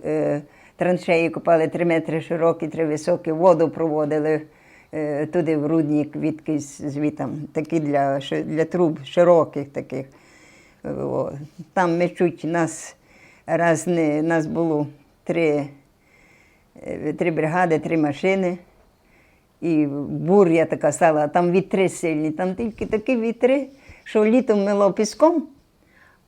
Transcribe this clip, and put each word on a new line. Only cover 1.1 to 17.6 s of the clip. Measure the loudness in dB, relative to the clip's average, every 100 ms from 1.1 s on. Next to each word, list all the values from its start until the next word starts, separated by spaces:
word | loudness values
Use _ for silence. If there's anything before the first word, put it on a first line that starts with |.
| 2 2
копали | -2 2 2 2
три | 0 0
метри | 0 -2 -4
широкі, | -4 0 0 0 -4
три | -4 -2
високі, | -2 -2 -2 -2
воду | 2 4 4 2
проводили, | 0 -2 -2 0 0 0 -2 -4 _ _ -20 -12
е, | -6 -4 -4 -2
туди | -2 0 0
в | 0
рудник, | 0 0 0 -2 -4
відкись | -4 -4 -4 -6 -6 -12
звітам, | -8 -4 -4 -4 -8 -8 -8
такі | -8 -4 -4
для | 0 0 0 -2
ши-, | -4 -6
для | -4 -2 -2
труб | 2 0 0 -4
широких | 2 6 6 4 -4 -10
таких. | -10 -10 -10 -12 -16 _ -20 -20 -20 _ _ -10
Е, |
о, | -8 -4 -4 -4 -8 -14 -18 -8
там | -2 0 0
ми | -2
чуть | 0 -2 -2
нас, | -4 -2 -2 -6 -16 -20 _ _ -20 _ -4
раз | 0 2 2 0
не, | 0 2 0
нас | 0 0 0
було | -2 0 0 -2 -8 _ _
три, | -6 0 2 0 -2 -12 _ _ _ _ _ _ _ _ _ -16 -10
е, | -8 -6
три | -2 -2
бригади, | 0 0 2